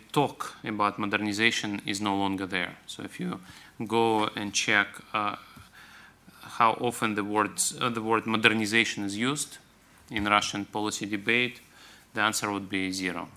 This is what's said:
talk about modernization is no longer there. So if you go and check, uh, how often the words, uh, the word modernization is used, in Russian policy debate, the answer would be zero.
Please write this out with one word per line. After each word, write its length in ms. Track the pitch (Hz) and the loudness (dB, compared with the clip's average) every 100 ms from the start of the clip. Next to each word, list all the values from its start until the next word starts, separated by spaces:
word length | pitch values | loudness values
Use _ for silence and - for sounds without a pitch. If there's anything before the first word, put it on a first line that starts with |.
| - | -4
talk 420 | - 135 - - - | 0 0 -2 -12 -10
about 360 | 120 107 104 98 | -8 0 0 0
modernization 800 | 104 101 104 101 117 - 110 101 - | -2 0 0 2 2 2 -2 -4 -4
is 140 | 98 | -2
no 140 | 104 | 0
longer 320 | 98 98 95 98 | 2 0 0 -2
there. 300 | 92 87 - - | -2 -4 -8 -16
So 160 | - | -12
if 160 | - - | -10 -6
you 220 | 180 185 185 - - - 110 | -6 -6 -12 -20 -20 -12 0
go 400 | 113 113 110 107 - | 2 4 4 0 -2
and 160 | 104 | -4
check, 360 | 98 - 107 101 - - | -2 4 4 4 -4 -6
uh, 220 | 107 104 - - - - - - - - - - - | -2 -2 -4 -12 -20 -20 -20 -20 -20 -20 -20 -20 -20
how 300 | - - 117 - | -16 2 2 4
often 340 | 123 117 113 | -2 0 -2
the 100 | 104 | 0
words, 500 | 104 104 101 87 - - | 0 2 0 0 -4 0
uh, 80 | 127 | -2
the 140 | 117 | -2
word 240 | 110 110 110 | 2 2 2
modernization 800 | 110 113 110 104 113 107 - | 4 6 4 4 4 2 0
is 120 | 101 101 | -4 -2
used, 420 | 123 151 - - - _ - - - | -2 -2 -6 -12 -20 _ -20 -20 -8
in 100 | 110 104 | -2 4
Russian 380 | 104 - 104 | 4 4 -4
policy 420 | 98 107 104 - 104 | -4 -2 -2 -4 -4
debate, 540 | 104 101 117 123 - - - - - - | -4 0 0 0 -4 -20 -20 -20 -20 -12
the 60 | 110 | 0
answer 300 | 107 110 107 | 0 2 -2
would 180 | 98 98 | -4 -4
be 240 | 98 92 | -2 -2
zero. 360 | 95 92 87 78 | -2 -4 -4 -10